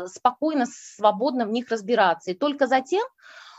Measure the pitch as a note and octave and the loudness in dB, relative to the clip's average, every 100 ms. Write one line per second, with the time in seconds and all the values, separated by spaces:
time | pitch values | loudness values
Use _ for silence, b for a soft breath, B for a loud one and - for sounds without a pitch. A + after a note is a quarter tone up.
0 | F3+ - B3 - D#4 D4+ A#3+ - - - | -12 0 0 2 -2 0 -4 -6 -20 0
1 | G#3 G3 C4+ B3+ G#3+ A#3 A#3+ A3+ G3 A3+ | 2 2 -2 -2 -2 -4 -4 -6 -2 2
2 | F#3 E3+ - F#3 D4 C#4+ B3+ C4 C4+ F#4 | 2 2 -4 -4 -2 0 0 0 0 -4
3 | B4+ _ b b b | -4 _ b b b